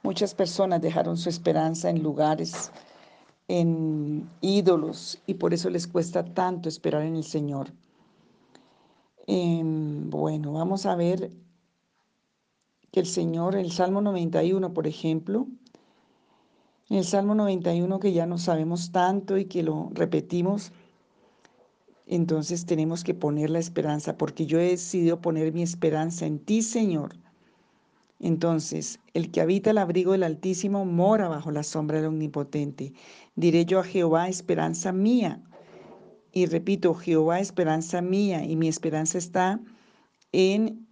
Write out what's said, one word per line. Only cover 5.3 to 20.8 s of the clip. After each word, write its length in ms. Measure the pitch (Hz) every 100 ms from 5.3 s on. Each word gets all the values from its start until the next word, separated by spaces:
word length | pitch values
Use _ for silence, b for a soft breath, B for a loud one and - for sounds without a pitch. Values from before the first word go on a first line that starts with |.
por 200 | 180 175
eso 160 | 170 180
les 160 | 175 170
cuesta 380 | 175 170 175
tanto 440 | 175 185 185 180 165
esperar 340 | 156 160 151
en 140 | 156 160
el 80 |
Señor. 480 | 156 156 147 139 131 - b b b b b b b b b b b b b _ -
Em, 840 | 185 175 165 160 156 151 147 156
bueno, 440 | 156 156 151 147
vamos 340 | 151 175 196 196
a 80 |
ver 380 | 180 170 180 170 - - _ _ _ _ _ _ _ _ _ _ _ _ _ _
que 80 | 185
el 60 | 180
Señor, 500 | 180 170 165 170 196
el 160 | 180
Salmo 280 | 170 180 196
noventa 440 | 208 185 170 160
y 80 | 165
uno, 200 | 190 185
por 140 | 147 151
ejemplo, 640 | 156 165 160 170 214 269 - _ b b b b b b b b b b b b
en 100 | 202
el 60 |
Salmo 300 | 175 196 202
noventa 400 | 214 202 185 170
y 80 | 170
uno, 160 | 180 190
que 140 | 196
ya 140 | 170 170
no 120 | 175
sabemos 540 | 175 160 160 170 175
tanto 440 | 185 180 196 190 190
y 100 | 190
que 180 | 180
lo 260 | 160 156 170
repetimos, 760 | 175 170 156 - 175 180 208 - -